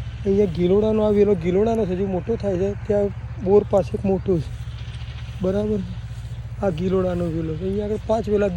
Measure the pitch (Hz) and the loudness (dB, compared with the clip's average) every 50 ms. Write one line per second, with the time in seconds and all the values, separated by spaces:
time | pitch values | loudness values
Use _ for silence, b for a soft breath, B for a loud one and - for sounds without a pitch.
0 | - - - - - 202 196 196 208 185 151 160 175 180 190 208 214 220 220 214 | -8 -8 -8 -4 0 2 4 4 2 2 2 0 2 4 4 4 4 2 2 2
1 | 214 214 208 202 202 202 208 170 156 180 175 196 214 226 226 226 214 175 185 180 | 2 4 4 6 6 6 4 2 2 2 2 2 2 2 2 2 0 0 0 -2
2 | 202 196 185 175 165 233 226 - 202 202 190 175 190 202 202 - - - 208 208 | 0 0 -2 -2 -2 -2 -4 -2 0 -2 0 0 0 -2 -2 -4 -2 0 2 2
3 | 202 202 190 - - - - - - 180 202 208 202 - 208 196 165 - 220 208 | 2 0 -2 -6 -10 -10 -8 -4 2 4 6 6 6 6 4 2 2 2 -2 -2
4 | - 190 190 180 - 196 185 160 127 - - - - - - - - - - - | 0 0 0 0 2 0 0 0 0 -4 -8 -10 -10 -10 -10 -10 -10 -10 -10 -10
5 | - - - - - - - - 185 185 196 202 214 214 214 202 185 180 180 - | -10 -10 -10 -10 -10 -10 -8 -4 -2 0 0 0 0 0 -2 -2 -4 -6 -8 -10
6 | - - - - - - - - - - - - 208 196 170 151 180 185 185 190 | -10 -10 -10 -10 -10 -10 -10 -10 -10 -10 -6 -2 -2 -2 0 0 0 0 2 2
7 | 185 180 180 175 175 165 160 165 160 160 156 156 185 190 196 208 208 208 214 208 | 2 0 0 -2 -2 -2 -2 -2 -2 -4 -4 -4 -4 -4 -2 -2 -2 -2 -4 -4
8 | - - 220 226 220 214 208 202 208 202 175 | -2 0 0 0 0 0 2 2 2 0 0